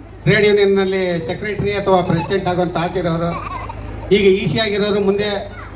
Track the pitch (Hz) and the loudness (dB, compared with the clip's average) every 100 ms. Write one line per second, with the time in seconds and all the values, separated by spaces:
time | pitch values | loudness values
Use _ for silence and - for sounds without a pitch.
0 | - - - 214 208 208 196 196 190 190 | -18 -4 2 4 4 4 4 2 2 0
1 | 180 170 160 175 208 196 202 202 196 185 | -2 -2 -4 -6 -6 -4 -2 -2 2 2
2 | 180 170 - 196 180 180 175 170 175 185 | 4 0 0 -2 0 0 -2 -2 -2 -2
3 | 170 165 170 170 - - - - - - | -2 0 -2 -4 -8 -10 -10 -12 -12 -10
4 | - 208 196 196 226 226 220 202 208 202 | 0 4 4 4 2 0 0 0 0 2
5 | 196 202 208 202 - - - | 2 0 0 -4 -6 -12 -14